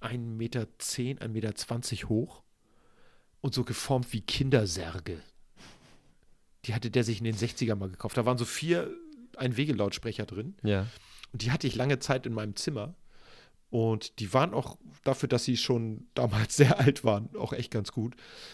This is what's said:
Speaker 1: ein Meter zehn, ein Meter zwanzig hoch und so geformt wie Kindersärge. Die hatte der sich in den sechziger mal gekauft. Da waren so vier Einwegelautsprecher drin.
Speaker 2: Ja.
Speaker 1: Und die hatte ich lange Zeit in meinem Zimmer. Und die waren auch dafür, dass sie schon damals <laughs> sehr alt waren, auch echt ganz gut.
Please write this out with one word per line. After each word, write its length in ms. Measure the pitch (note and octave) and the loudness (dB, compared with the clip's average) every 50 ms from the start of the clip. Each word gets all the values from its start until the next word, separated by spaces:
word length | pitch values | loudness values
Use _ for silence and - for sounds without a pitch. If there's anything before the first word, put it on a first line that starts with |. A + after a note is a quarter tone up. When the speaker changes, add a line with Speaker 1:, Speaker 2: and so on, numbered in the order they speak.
Speaker 1:
ein 360 | - A2 A#2+ B2 A#2 A#2 A2+ | -8 -6 -6 -6 -6 -6 -4
Meter 300 | A2+ A#2 A#2 - A#2+ G#2+ - - - | -4 -4 -2 -2 -2 -4 -4 -6 -8
zehn, 380 | - - - - A#2+ B2+ C#3 - | -8 -6 -4 -2 -4 -4 -4 -6
ein 120 | - A2+ | -6 -6
Meter 240 | A2 A2 G#2+ G#2+ G#2 | -4 -2 -2 -2 -4
zwanzig 540 | - - - B2 A#2+ - - A2 - - - | -4 -6 -4 -4 -4 -4 -4 -6 -4 -2 0
hoch 340 | A2 A2 C#3+ - - - - _ _ _ _ _ _ _ _ _ _ - - - - - _ _ _ _ | 2 2 0 -2 -6 -16 -20 _ _ _ _ _ _ _ _ _ _ -20 -20 -20 -20 -20 _ _ _ _
und 120 | - C3+ - | -4 -2 0
so 80 | B2+ A#2+ | 0 0
geformt 480 | - G#2 - - - C3+ B2+ B2+ - - | -2 -2 -4 -2 0 0 0 0 -2 -4
wie 80 | A2 | -6
Kindersärge. 960 | - - - - C3+ C3+ C3+ A#2 G#2+ F#2 E2 F2+ E2 E2 E2+ F2 - - E2+ D2+ - - - - - - - - - - - - - - - - - - - _ _ - - _ _ _ _ _ - | -4 -2 0 0 2 4 4 4 4 2 -2 -4 -4 -6 -6 -8 -6 -8 -8 -8 -10 -16 -20 -20 -20 -20 -20 -20 -20 -20 -20 -20 -20 -20 -20 -20 -20 -20 -20 _ _ -20 -20 _ _ _ _ _ -4
Die 80 | - G#2+ | -4 -2
hatte 160 | A#2 - A#2 | -2 0 0
der 120 | - B2+ A2+ | 2 2 2
sich 160 | A2+ A2 G2 | 2 0 0
in 40 | A#2 | 0
den 140 | A2+ A2 | -2 0
sechziger 380 | G#2 A#2 A#2 - - B2 A2+ G#2+ | 0 -2 -2 -2 0 0 0 0
mal 140 | G2+ G2 F#2 | 0 -2 -6
gekauft. 280 | F2+ - - G#2+ - | -6 -6 -6 -2 0
Da 80 | B2+ A2 | 2 2
waren 120 | B2 B2+ | 2 2
so 80 | A#2 A#2+ | 2 0
vier 460 | - - - D3+ E3+ E3+ E3+ - - - - E4 D#4 D4+ - - - - | -4 -4 -2 0 0 0 0 0 -4 -8 -12 -14 -18 -20 -20 -20 -16 -6
Einwegelautsprecher 880 | - C3 B2+ A#2 A#2 D3 D3 B2+ G2 G2+ G2+ - - - A2+ G2+ - G#2 | -2 -2 0 0 2 0 2 2 2 2 0 -2 -4 -6 -6 -6 -6 -6
drin. 300 | - - G2+ A2 E3+ G3+ - | -6 -6 -8 -8 -8 -8 -4
Speaker 2:
Ja. 240 | - G#2 G2+ F#2+ G2+ A#2 - - - - - - - - | 0 2 2 2 0 -2 -6 -12 -20 -20 -20 -20 -14 -10
Speaker 1:
Und 100 | - G2 | -6 -4
die 100 | G#2+ A#2+ | 0 0
hatte 140 | B2+ - - | 0 0 0
ich 80 | B2+ G2+ | 0 0
lange 240 | A#2 B2 C#3+ C#3+ B2+ | 0 2 2 2 2
Zeit 260 | - - C3 C3 - | 0 0 -2 0 -2
in 80 | B2 A2+ | -4 -4
meinem 220 | A2 G#2+ G#2+ G2+ | -4 -4 -4 -6
Zimmer. 380 | - - - D3 G#2+ G#2 D3 - - - - - - - - - - - - _ _ _ - | -6 -4 -4 -4 -4 -6 -8 -10 -14 -20 -20 -20 -20 -20 -20 -20 -20 -20 -20 _ _ _ -2
Und 500 | - A#2 A2+ A2+ A2 G#2+ - - - - | 0 2 2 2 2 0 -2 -8 -10 -8
die 140 | A2 F#2+ - | -2 2 4
waren 200 | C3 D3+ F#3 D3 | 4 4 4 2
auch 240 | A#2 - - - - - - - - - | -2 -2 -4 -6 -16 -18 -20 -14 -4 0
dafür, 260 | C#3 C3 - - B2+ | 0 0 0 2 2
dass 160 | B2+ A#2+ - | 2 2 2
sie 120 | B2+ B2 | 2 0
schon 500 | A#2 - - B2 A#2 A2+ A2+ A2 - - - - | 2 2 2 2 2 0 -2 -4 -8 -10 -6 -2
damals 400 | - B2 A2+ G2+ A2 A2 - - | 0 2 2 2 2 0 4 6
<laughs> 20 | |
sehr 220 | - C#3+ B2+ - - | 8 8 8 8 8
alt 240 | A#2+ C#3+ - - - | 6 6 6 6 4
waren, 240 | A2+ G#2 G#2 A2 - - | 2 2 2 0 -4 -6
auch 160 | - - - - | -6 -6 -4 -4
echt 180 | - A#2+ - | -4 -4 -2
ganz 200 | - A2 G2 - - | -2 -4 -4 -4 -2
gut. 220 | A#2+ A2 B2 - - - - - - - - | -4 -4 -4 -4 -10 -18 -20 -20 -18 -18 -18